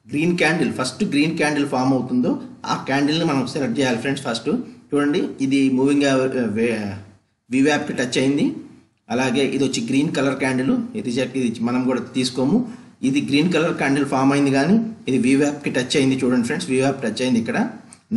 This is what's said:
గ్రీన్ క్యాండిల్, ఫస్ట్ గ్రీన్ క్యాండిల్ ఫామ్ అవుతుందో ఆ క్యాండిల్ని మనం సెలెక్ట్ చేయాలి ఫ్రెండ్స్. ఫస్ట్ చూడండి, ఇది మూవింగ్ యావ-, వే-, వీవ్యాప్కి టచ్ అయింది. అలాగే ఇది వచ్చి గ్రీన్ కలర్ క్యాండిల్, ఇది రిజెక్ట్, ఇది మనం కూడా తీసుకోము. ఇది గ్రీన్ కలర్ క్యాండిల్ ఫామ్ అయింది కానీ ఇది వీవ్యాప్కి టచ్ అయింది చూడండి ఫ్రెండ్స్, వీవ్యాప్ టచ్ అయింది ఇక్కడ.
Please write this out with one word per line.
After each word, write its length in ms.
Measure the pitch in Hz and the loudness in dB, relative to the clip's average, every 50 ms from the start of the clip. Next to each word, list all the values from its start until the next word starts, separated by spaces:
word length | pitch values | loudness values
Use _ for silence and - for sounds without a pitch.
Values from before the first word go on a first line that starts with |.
| _ 107 | _ -8
గ్రీన్ 240 | 135 147 156 175 175 175 | -4 -2 0 0 2 2
క్యాండిల్, 280 | 165 151 165 160 127 117 113 - | 2 2 2 2 0 -2 -2 -2
ఫస్ట్ 240 | 127 - - - 214 - 139 | -4 -4 -4 -4 -2 0 2
గ్రీన్ 200 | 143 151 165 - 170 | 2 2 0 0 0
క్యాండిల్ 260 | 151 151 151 143 143 139 | -2 0 0 0 -2 0
ఫామ్ 200 | 143 127 127 135 135 | 0 0 2 2 2
అవుతుందో 340 | 127 - - 123 127 139 190 294 - - - - - - - | 0 0 0 0 0 0 0 0 -2 -6 -12 -16 -12 -6 -6
ఆ 40 | - - - - | -6 -4 -2 -2
క్యాండిల్ని 380 | 135 139 147 143 156 165 170 165 | 0 0 2 2 2 0 0 0
మనం 100 | 139 135 120 - - | 0 0 -2 -2 -2
సెలెక్ట్ 220 | 156 135 113 117 139 | -4 -2 -2 0 0
చేయాలి 200 | 135 127 120 113 120 | 0 0 0 0 -2
ఫ్రెండ్స్. 200 | 139 135 - - 131 | -2 -4 -4 -4 -4
ఫస్ట్ 200 | 117 - - 147 143 123 - - - - - - | -6 -4 -2 -2 -2 -2 -4 -8 -14 -20 -8 -4
చూడండి, 320 | 147 143 143 143 151 - 117 110 - - 135 | 0 0 2 2 0 0 -2 -4 -4 -4 -2
ఇది 140 | 135 139 139 135 131 127 127 | 0 2 2 4 4 4 4
మూవింగ్ 260 | 135 139 143 143 143 139 | 4 4 4 4 4 2
యావ-, 220 | 135 131 131 127 - 127 120 107 101 113 | 2 2 2 0 0 -2 -2 -2 0 0
వే-, 200 | 113 120 110 107 104 101 98 98 - - - _ _ _ _ _ _ - 120 | 0 0 0 -2 -4 -6 -8 -10 -12 -16 -20 _ _ _ _ _ _ -4 0
వీవ్యాప్కి 400 | 135 135 151 147 147 147 - - 131 | 2 2 2 2 0 -2 -4 -4 -4
టచ్ 180 | 127 127 - 143 | -4 -2 0 0
అయింది. 240 | 131 139 143 151 214 311 - - - - - - _ _ _ _ _ - 117 | 2 2 2 2 0 0 -2 -4 -10 -18 -20 -20 _ _ _ _ _ -6 -2
అలాగే 300 | 123 131 123 113 143 135 123 - | -2 0 0 0 0 0 0 0
ఇది 60 | 135 139 123 | 0 0 0
వచ్చి 140 | - 120 113 117 | -2 -2 -4 -2
గ్రీన్ 220 | 127 139 151 160 - 143 | 0 0 0 0 0 0
కలర్ 200 | 131 139 131 - 139 | 0 0 0 0 -2
క్యాండిల్, 280 | 131 127 127 131 - 254 247 - - - | -2 0 0 0 0 0 0 -2 -4 -6
ఇది 80 | 107 104 123 | -8 -6 -4
రిజెక్ట్, 260 | 117 135 127 - 135 135 | -2 -2 -2 -2 -2 -2
ఇది 200 | 123 113 - - 113 123 | -2 -2 -2 -2 -2 0
మనం 140 | 123 127 127 127 | 0 0 0 0
కూడా 120 | 127 117 104 - - 131 | 0 -2 -2 -4 -4 -2
తీసుకోము. 400 | 127 - - 139 127 143 185 254 247 - - - - - - - - 135 | -2 -2 -2 0 0 2 2 2 0 -2 -8 -14 -18 -20 -10 -4 -2 0
ఇది 100 | 135 143 113 117 | 0 0 0 2
గ్రీన్ 220 | 139 147 156 180 - | 2 2 2 2 2
కలర్ 200 | 151 165 170 165 - | 2 0 0 0 0
క్యాండిల్ 260 | 156 139 139 143 139 - 143 | 0 0 0 0 0 0 0
ఫామ్ 180 | 131 135 135 143 | 2 2 4 4
అయింది 160 | 143 143 139 135 139 | 4 2 2 2 2
కానీ 180 | 139 165 208 226 226 - - - - 131 | 4 4 4 2 2 0 -6 -8 -4 -2
ఇది 100 | 131 120 110 | 0 2 2
వీవ్యాప్కి 460 | 127 135 139 147 143 147 - - 127 113 135 | 4 4 4 2 2 0 -4 -4 -4 -2 -2
టచ్ 180 | 123 - - 151 | -2 0 0 2
అయింది 180 | 131 131 131 131 | 2 2 2 2
చూడండి 260 | 135 123 127 123 113 117 | 2 2 2 2 2 0
ఫ్రెండ్స్, 180 | 147 - - - | -2 -4 -4 -2
వీవ్యాప్ 300 | 131 131 131 139 - - 117 | 0 0 2 0 0 -2 -4
టచ్ 160 | 110 107 - 127 | -6 -4 -2 0
అయింది 140 | 127 123 110 113 | 0 2 0 0
ఇక్కడ. 140 | 123 120 170 254 - - - - - - - _ - 107 | 0 0 -2 -2 -2 -4 -10 -18 -20 -20 -20 _ -4 -2